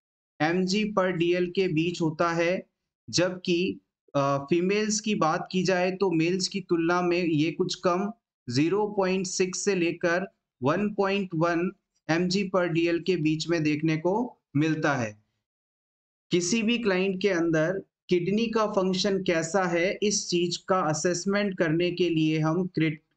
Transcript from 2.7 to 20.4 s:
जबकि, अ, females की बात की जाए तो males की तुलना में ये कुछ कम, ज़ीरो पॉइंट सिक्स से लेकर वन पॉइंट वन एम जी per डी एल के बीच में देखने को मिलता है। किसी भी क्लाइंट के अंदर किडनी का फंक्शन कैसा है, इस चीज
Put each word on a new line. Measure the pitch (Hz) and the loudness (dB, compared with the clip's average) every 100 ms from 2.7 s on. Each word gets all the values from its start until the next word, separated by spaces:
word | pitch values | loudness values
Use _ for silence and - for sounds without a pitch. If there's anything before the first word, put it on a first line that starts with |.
| _ _ _ - | _ _ _ -6
जबकि, | 113 180 185 185 170 185 - _ _ _ 143 | 0 0 -2 -2 0 0 -4 _ _ _ -2
अ, | 139 139 | 0 0
females | 143 170 180 208 214 214 | 0 0 2 0 0 -2
की | 214 190 | -2 0
बात | - 175 - | 0 0 -2
की | 185 | -2
जाए | 175 185 185 | 0 2 0
तो | 185 196 | 0 0
males | 165 165 185 180 | 2 0 0 -2
की | 196 | -6
तुलना | 185 175 165 175 | -2 0 2 2
में | 180 175 | 2 0
ये | 170 151 160 | 0 0 0
कुछ | 165 185 - | 0 -4 -2
कम, | 185 180 202 - _ _ - | -2 0 -2 -8 _ _ -6
ज़ीरो | 123 160 196 208 | 0 2 2 0
पॉइंट | 202 185 190 185 | 0 0 0 -2
सिक्स | - 185 185 202 | -2 -2 -2 -2
से | 185 | 0
लेकर | 170 165 175 175 196 _ _ - | 0 -2 -2 -2 -4 _ _ -4
वन | 127 175 208 | -2 0 -2
पॉइंट | 208 196 196 185 160 | 0 0 0 -2 0
वन | 170 170 180 - _ _ - | 0 0 -2 -6 _ _ -2
एम | 165 180 | 0 0
जी | 190 196 190 | 0 0 0
per | |
डी | 175 160 170 | 0 0 0
एल | 170 | 0
के | 170 175 | 0 0
बीच | 156 156 156 | 0 0 0
में | 170 | 0
देखने | 151 147 160 156 | 0 0 0 0
को | 175 202 247 - _ 139 | 0 0 -2 -8 _ 0
मिलता | 160 156 156 131 | 0 2 0 0
है। | 110 104 _ _ _ _ _ _ _ _ _ _ - | -4 -8 _ _ _ _ _ _ _ _ _ _ -2
किसी | 165 175 226 | -2 0 0
भी | 220 240 | 2 0
क्लाइंट | 220 185 196 185 | 0 0 0 0
के | 196 | 0
अंदर | 175 170 160 160 190 - _ - | 0 2 2 0 -2 -8 _ -2
किडनी | 180 170 208 233 | 0 2 0 0
का | 220 214 | 0 0
फंक्शन | 202 185 185 208 190 | 0 0 0 0 0
कैसा | 185 165 160 196 | 0 0 0 0
है, | 180 170 185 202 | 0 2 0 0
इस | 208 - - | 0 -2 -2
चीज | 175 | 0